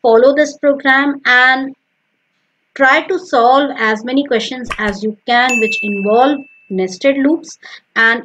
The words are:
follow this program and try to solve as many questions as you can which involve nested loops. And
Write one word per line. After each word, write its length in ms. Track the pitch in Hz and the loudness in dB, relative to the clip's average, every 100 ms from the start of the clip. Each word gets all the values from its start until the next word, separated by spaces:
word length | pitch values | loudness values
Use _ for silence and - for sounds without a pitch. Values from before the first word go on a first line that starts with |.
follow 320 | 240 226 262 | 2 4 4
this 240 | 285 285 - | 4 0 0
program 600 | 285 277 277 269 285 277 | -2 0 2 2 0 -2
and 520 | 247 247 254 262 269 - _ _ _ _ _ _ _ _ _ | 0 2 4 2 -4 -12 _ _ _ _ _ _ _ _ _
try 320 | - 262 302 311 | 0 2 2 0
to 120 | 370 | -6
solve 520 | - 247 240 269 285 - | -2 2 4 4 0 -2
as 260 | 220 214 | -4 -4
many 180 | 240 269 277 | -2 -2 -2
questions 420 | 226 - 254 240 - | -2 -4 -10 -10 -6
as 240 | 214 190 | -6 -4
you 140 | 214 214 - | -6 -6 -2
can 340 | 240 247 240 | 0 2 0
which 220 | 220 180 | -2 -2
involve 580 | 214 202 202 226 269 277 - _ - | -6 -4 0 2 2 0 -8 _ -8
nested 480 | 190 185 - 277 277 | -6 -6 -2 -2 0
loops. 400 | 269 320 - - - - _ | 0 -2 -6 -20 -20 -20 _
And 300 | 220 226 233 | -2 0 0